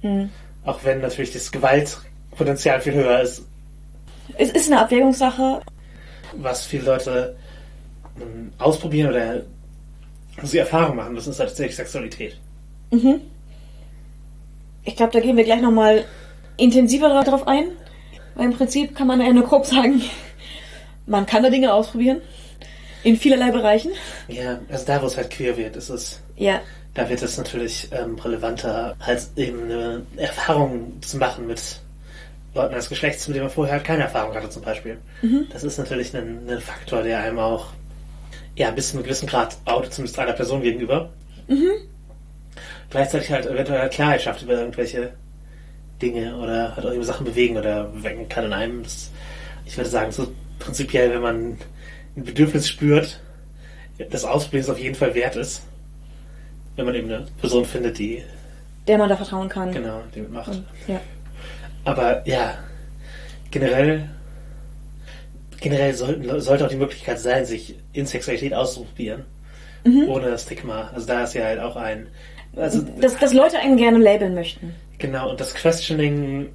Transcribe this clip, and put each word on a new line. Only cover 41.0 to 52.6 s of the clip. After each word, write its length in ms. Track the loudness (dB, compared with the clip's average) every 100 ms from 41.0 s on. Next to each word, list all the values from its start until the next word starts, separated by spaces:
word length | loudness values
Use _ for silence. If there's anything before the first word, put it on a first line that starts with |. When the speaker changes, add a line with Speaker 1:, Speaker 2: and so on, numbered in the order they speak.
| -2 -14 -20 -20 -2
Speaker 1:
Mhm. 220 | 2 2 0 -6 -18 -20 -20 -20 -20 -20 -18 -18 -18 -6
Speaker 2:
Gleichzeitig 420 | 0 0 0 -2
halt 140 | -2 -2
eventuell 440 | -2 0 0 0
Klarheit 320 | 2 2 2
schafft 180 | 0 -6
über 120 | -2
irgendwelche 580 | -2 0 -4 -4 -4 -8 -10 -20 -20 -20 -20 -20 -20 -20 -6
Dinge 340 | -4 -2 -6 -6
oder 380 | -4 -2 -2 -4
halt 100 | -4
auch 60 |
über 100 | -4
Sachen 220 | -4 -4 -4
bewegen 320 | 2 2 2
oder 320 | 0 -2 -4 -8
wecken 240 | -8 -8 -8
kann 180 | -4 -4
in 80 |
einem. 300 | -2 -4 -6
Das, 280 | -10 -12 -14 -16 -16 -16 -14 -16 -12
ich 120 | -6
würde 120 | -2
sagen, 220 | -2 -2
so 160 | -4 -8 -8 -16 -14
prinzipiell, 520 | -10 -6 -2 4 4
wenn 100 | 2
man 360 | -2 -2 -4 -8 -14 -18 -18 -18 -16 -12
ein 80 |
Bedürfnis 440 | -10 2 4 4